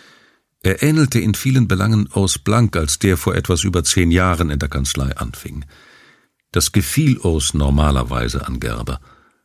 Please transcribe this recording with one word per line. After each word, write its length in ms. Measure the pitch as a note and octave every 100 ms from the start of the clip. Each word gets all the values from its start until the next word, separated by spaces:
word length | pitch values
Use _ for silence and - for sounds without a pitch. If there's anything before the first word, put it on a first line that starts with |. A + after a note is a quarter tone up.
| - _ _ _ _ _
Er 200 | F#2 F#2+
ähnelte 380 | D3 D#3 C3+ A#2+
in 160 | F#2+ -
vielen 320 | C3+ C3 G2+
Belangen 420 | F#2+ G2+ G#2+ G#2
Urs 260 | G2 F#2+ -
Blank, 360 | - A2+ A#2 E2+
als 220 | D#2 -
der 180 | G2 F2
vor 180 | - E2
etwas 280 | D2+ F2
über 200 | F#2+ F2
zehn 280 | - F#2+ E2+
Jahren 380 | F2 F#2 E2 D#2+
in 100 | C#2+
der 100 | C2+
Kanzlei 460 | C#2 C2+ C2+ C2+ -
anfing. 480 | A#1 - C#2 C#2+ C#2+ - - - _ _ _ _ _
Das 200 | F2+ -
gefiel 460 | G2+ - - D3+ A#2+
Urs 340 | F2+ D#2+ -
normalerweise 960 | D2 C#2+ C#2+ D2 C2+ A#1+ B1 A#1+ C2+ -
an 120 | B1
Gerber. 420 | A1+ A1+ C#2+ B1+ _ _ _ _